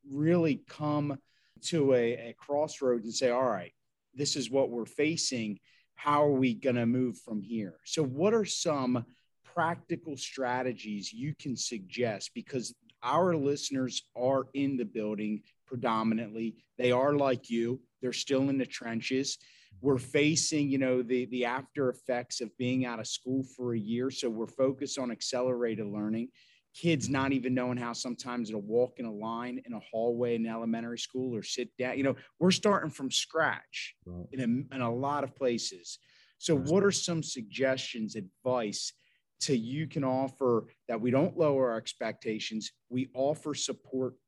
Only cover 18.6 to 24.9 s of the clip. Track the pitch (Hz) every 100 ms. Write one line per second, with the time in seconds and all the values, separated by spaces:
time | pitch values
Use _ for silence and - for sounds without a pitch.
18.6 | 123 - 117 113 - 131 139 - - -
19.6 | _ - 135 131 120 147 151 160 - 156
20.6 | 143 135 131 127 117 127 123 123 120 127
21.6 | 139 - 131 120 - 123 123 - 113 -
22.6 | 123 127 123 117 107 - 127 131 131 -
23.6 | 123 117 104 117 131 131 127 110 110 -
24.6 | 131 131 139